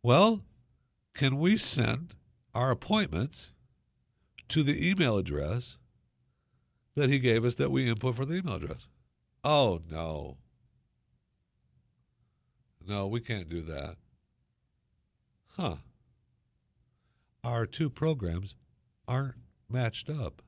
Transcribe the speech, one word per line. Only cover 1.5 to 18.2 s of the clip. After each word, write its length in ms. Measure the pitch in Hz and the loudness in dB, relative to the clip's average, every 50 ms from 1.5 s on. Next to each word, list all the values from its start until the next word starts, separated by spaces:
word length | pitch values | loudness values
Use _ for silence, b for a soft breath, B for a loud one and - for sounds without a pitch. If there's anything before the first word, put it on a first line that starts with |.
| 214 220 | 4 6
send 560 | - - - 147 110 110 113 135 170 175 - - _ _ _ _ _ _ - | 4 2 2 2 2 2 0 -4 -6 -12 -16 -20 _ _ _ _ _ _ -4
our 160 | 117 123 135 | 0 2 2
appointments 800 | 123 123 - - 208 214 196 - 78 82 117 151 - - - - - _ _ _ _ _ _ _ _ _ _ _ _ _ _ _ _ - - _ | 0 0 0 2 2 2 2 0 0 -2 -2 -4 -6 -12 -16 -16 -20 _ _ _ _ _ _ _ _ _ _ _ _ _ _ _ _ -20 -12 _
to 140 | - 156 | 0 2
the 260 | 151 139 147 - 165 175 | 2 2 2 2 0 0
email 300 | 196 190 160 127 107 98 | 2 2 2 2 2 2
address 580 | 90 80 73 71 71 76 104 123 123 - - - _ _ _ _ _ _ _ _ _ _ _ _ _ _ _ _ _ _ _ _ _ _ _ | 0 -2 -2 -4 -2 -2 -4 -4 -6 -8 -16 -20 _ _ _ _ _ _ _ _ _ _ _ _ _ _ _ _ _ _ _ _ _ _ _
that 140 | 143 147 127 | 0 2 4
he 80 | 143 135 | 2 4
gave 260 | 123 123 110 113 113 | 4 4 4 4 4
us 120 | 123 120 | 0 0
that 160 | - 139 139 | 0 0 0
we 160 | 135 131 131 120 | 2 2 2 0
input 260 | 113 107 120 127 120 | 0 0 -2 -4 -2
for 100 | 117 131 | -4 -6
the 120 | 139 165 | -4 -4
email 180 | 185 180 165 98 | -6 -4 -6 -6
address?" 320 | 87 78 - - - - - _ _ _ _ _ _ _ _ _ _ | -6 -6 -8 -10 -12 -14 -20 _ _ _ _ _ _ _ _ _ _
"Oh, 400 | - 143 151 147 135 110 90 85 82 82 | 0 2 4 4 4 4 2 -2 -6 -8
no. 480 | 78 80 82 80 78 76 71 71 67 - _ _ _ _ _ _ _ _ _ _ _ _ _ _ _ _ _ _ _ _ _ _ _ _ _ _ _ _ _ _ _ _ _ _ _ _ _ _ _ _ _ _ _ _ _ _ _ _ 80 | -8 -6 -6 -4 -6 -8 -8 -12 -14 -18 _ _ _ _ _ _ _ _ _ _ _ _ _ _ _ _ _ _ _ _ _ _ _ _ _ _ _ _ _ _ _ _ _ _ _ _ _ _ _ _ _ _ _ _ _ _ _ _ -8
No, 220 | 90 104 101 98 98 | -6 -4 -2 -2 -2
we 120 | 110 120 | -2 -4
can't 280 | 117 - 117 101 87 78 | -4 -4 -6 -6 -6 -6
do 140 | 82 85 | -8 -8
that." 340 | 78 80 78 69 73 80 82 - _ _ _ _ _ _ _ _ _ _ _ _ _ _ _ _ _ _ _ _ _ _ _ _ _ _ _ _ _ _ _ | -8 -8 -8 -8 -8 -10 -14 -16 _ _ _ _ _ _ _ _ _ _ _ _ _ _ _ _ _ _ _ _ _ _ _ _ _ _ _ _ _ _ _
"Huh. 220 | - 180 117 80 76 - - _ _ _ _ _ _ _ _ _ _ _ _ _ _ _ _ _ _ _ _ _ _ _ _ _ _ _ _ _ _ | -4 -4 -4 -4 -6 -12 -20 _ _ _ _ _ _ _ _ _ _ _ _ _ _ _ _ _ _ _ _ _ _ _ _ _ _ _ _ _ _
Our 240 | - 120 120 117 113 | -6 -4 -2 -2 -2
two 240 | 104 - - 160 143 | -4 -2 -4 -4 -4
programs 640 | - - 156 160 156 131 | -2 -2 0 0 0 0